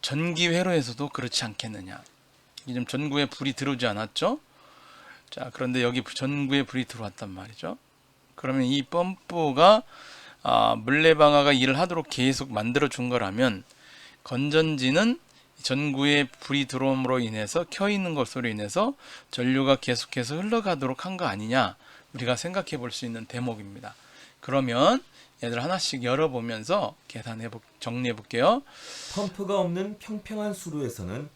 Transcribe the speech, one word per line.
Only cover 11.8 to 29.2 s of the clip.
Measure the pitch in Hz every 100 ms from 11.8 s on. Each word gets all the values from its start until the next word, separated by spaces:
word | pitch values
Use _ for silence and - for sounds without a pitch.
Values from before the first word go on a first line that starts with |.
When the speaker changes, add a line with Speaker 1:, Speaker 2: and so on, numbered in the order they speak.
| 180 170 -
Speaker 1:
계속 | - 127 135 135
만들어준 | 107 110 127 139 - 123
거라면 | 123 101 101 131 98 - - - - - -
건전지는 | - 123 143 156 160 147 127 151 220 320 _ - _ _
전구에 | - 131 147 135 143 147 135 -
불이 | - 143 135
들어옴으로 | 131 135 131 131 127
인해서, | 117 110 104 165 170
켜있는 | - 196 202 185
것으로 | 156 120 135 120
인해서 | 107 104 175 226 277 - - -
전류가 | - 123 131 135 135
계속해서 | - 120 - - 120 151
흘러가도록 | 202 226 202 160 131 131 185
한 | 185
거 | 160
아니냐, | 98 107 127 104 - - - _
우리가 | - 120 123
생각해 | 170 185 185 143
볼 | 120
수 | - 120
있는 | 113 113
대목입니다. | 123 123 110 101 101 101 - - - - _
그러면 | - 135 131 117 156 254 - - - _
얘들 | 120 120
하나씩 | 139 185 - 135
열어보면서 | 120 135 156 127 117 113 107 196 127 - _
계산해 | 113 113 113 113
볼-, | 113 _ _
정리해 | - 120 127
볼게요. | 110 104 117 143 247 - - - - -
Speaker 2:
펌프가 | -